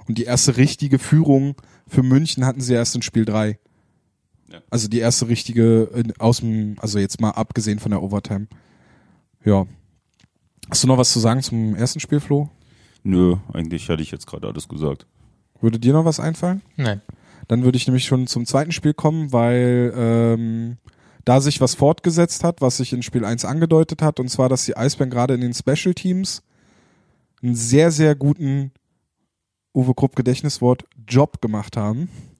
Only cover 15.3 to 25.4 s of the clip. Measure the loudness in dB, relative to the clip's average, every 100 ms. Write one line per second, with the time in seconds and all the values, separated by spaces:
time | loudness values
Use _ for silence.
15.3 | _ _ _ -2 2 2 4 2 0 -4
16.3 | -4 -4 -4 -6 -4 -4 -4 -8 -20 _
17.3 | -20 -2 2 2 2 0 0 2 0 0
18.3 | -4 -2 -2 -2 -2 -2 0 -2 -2 -2
19.3 | 0 2 2 2 2 0 0 0 2 2
20.3 | 0 -2 -6 -8 -12 _ _ _ _ 2
21.3 | 2 2 0 0 2 2 2 0 0 0
22.3 | 0 -4 -2 -2 -2 -4 -6 -4 -4 -4
23.3 | -4 -4 -2 2 4 2 0 -2 0 -4
24.3 | 0 2 2 -2 -2 -2 0 -2 0 0
25.3 | 0